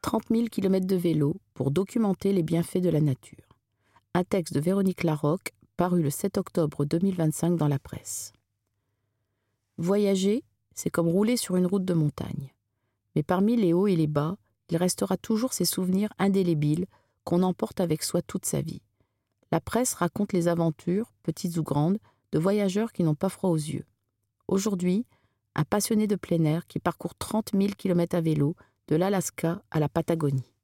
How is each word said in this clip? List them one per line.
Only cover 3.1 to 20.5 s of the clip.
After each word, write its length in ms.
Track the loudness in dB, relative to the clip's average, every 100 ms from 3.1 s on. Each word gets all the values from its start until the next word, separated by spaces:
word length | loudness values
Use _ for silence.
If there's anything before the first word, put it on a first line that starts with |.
| 0 -8 -20 _ _ _ _ _ _ _
Un 80 | -2
texte 320 | 0 -2 0
de 60 | -2
Véronique 420 | 0 2 0 0
Larocque, 500 | 0 2 0 0 -4 _ _ -2
paru 240 | 0 2
le 100 | 0
sept 280 | 0 -2 -2
octobre 460 | -2 -2 -2 -2
deux 160 | -2 0
mille 160 | 0 2
vingt-cinq 400 | 0 0 0 2
dans 100 | 0
la 140 | 0
presse. 520 | -4 -14 -12 -12 -14 _ _ _ _ _ _ _ _ _ _ _ _ _ _ -6
Voyager, 680 | 0 2 2 2 2 0 -4 _ _ -6
c'est 140 | -4
comme 180 | 0 2
rouler 280 | 2 2 0
sur 200 | 0 0
une 100 | 2
route 180 | 0
de 80 | 0
montagne. 600 | 2 0 -2 -8 -6 -10 _ _ _ _ _ _ -4
Mais 80 |
parmi 320 | 0 0 2 2
les 160 | 2
hauts 160 | 2 2
et 80 | 2
les 100 | 0
bas, 300 | 0 -2 -6 _ _ _
il 60 | -2
restera 400 | -2 -2 -2 -4
toujours 360 | -2 -2 -2
ces 120 | -2
souvenirs 480 | -2 -2 0 0 -2 0
indélébiles 680 | 0 2 2 0 0 0 -4 _ _ _
qu'on 180 | -2 0
emporte 380 | 2 0 -6 -2
avec 240 | -2 -2
soi 180 | -2 -4
toute 240 | -4 -8 -4
sa 140 | -4
vie. 220 | -4 -10 _ _ _ _ _ _ _
La 100 | -4
presse 340 | -2 -2 -2
raconte 380 | -2 -2 -2 0
les 140 | 2
aventures, 640 | 2